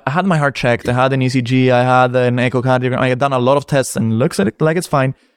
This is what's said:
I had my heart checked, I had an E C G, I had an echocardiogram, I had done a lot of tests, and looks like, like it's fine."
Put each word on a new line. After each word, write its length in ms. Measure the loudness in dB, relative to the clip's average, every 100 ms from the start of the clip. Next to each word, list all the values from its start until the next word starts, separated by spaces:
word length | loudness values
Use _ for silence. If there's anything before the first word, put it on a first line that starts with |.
| -2
I 20 |
had 160 | -2 0
my 120 | 0
heart 160 | 0 -2
checked, 340 | -2 -2 -2
I 40 |
had 200 | 0 0
an 80 | 0
E 80 | 0
C 140 | -2
G, 260 | 0 2 4
I 140 | 2
had 320 | 2 2 2 2
an 220 | 0 0
echocardiogram, 600 | 0 -2 0 0 0 -2
I 120 | -2
had 100 | 0
done 140 | 0
a 40 | 0
lot 200 | 2 0
of 100 | 0
tests, 280 | -2 -2 -2
and 220 | -2 0
looks 220 | 0 0
like, 200 | -4 0
like 180 | -2 -2
it's 100 | -2
fine." 260 | -2 -2 -4 _